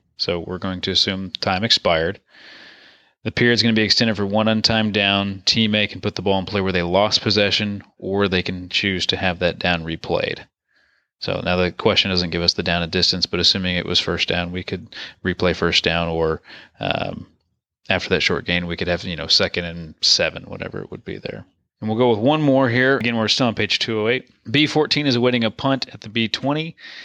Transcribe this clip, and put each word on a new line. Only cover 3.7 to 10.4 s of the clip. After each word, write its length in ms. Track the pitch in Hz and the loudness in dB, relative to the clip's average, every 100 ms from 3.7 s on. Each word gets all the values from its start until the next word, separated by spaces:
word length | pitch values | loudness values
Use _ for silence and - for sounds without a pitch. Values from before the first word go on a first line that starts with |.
| 110 | 4
be 80 | |
extended 340 | 104 - 117 101 | 4 4 2 0
for 80 | 98 | 0
one 220 | 104 110 | 2 2
untimed 480 | 110 107 113 107 101 | 2 2 2 2 2
down. 480 | 101 98 98 98 - | 4 4 0 -2 -2
Team 300 | 117 110 107 | 2 2 2
A 100 | 104 | 0
can 160 | 92 | -2
put 140 | 104 - | -6 -2
the 80 | |
ball 160 | 98 95 | 0 0
in 60 | 90 | 0
play 160 | 101 | 0
where 100 | 95 | 0
they 100 | 90 | 0
lost 400 | 85 95 107 - | 2 4 4 2
possession, 600 | 113 104 101 - 104 101 - _ | 2 2 2 2 -2 -6 -12 _
or 280 | 92 101 98 | -4 0 2
they 140 | 90 | 2
can 260 | 90 92 90 | -2 -6 -6
choose 380 | - 101 92 - | -2 -2 -2 -2
to 100 | - | -2
have 200 | 92 87 | -2 0
that 220 | 87 - | 0 0
down 240 | 90 85 | -2 -2
replayed. 640 | 80 80 - 85 - - | -2 -8 -2 -2 -2 -6